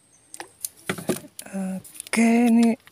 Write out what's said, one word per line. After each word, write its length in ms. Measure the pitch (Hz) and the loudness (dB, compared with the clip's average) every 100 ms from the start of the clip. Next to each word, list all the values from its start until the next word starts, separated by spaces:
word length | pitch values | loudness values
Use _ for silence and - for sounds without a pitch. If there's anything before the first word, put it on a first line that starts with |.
| _ _ _ - - _ - - - - - - - - - 196 190 185 | _ _ _ -20 -20 _ -14 -12 -12 -8 -6 -6 -10 -20 -12 -8 -8 -8
Oke, 720 | - - - 220 226 233 240 | -12 -20 -4 2 4 4 4
ini 240 | 233 233 220 _ | 4 4 0 _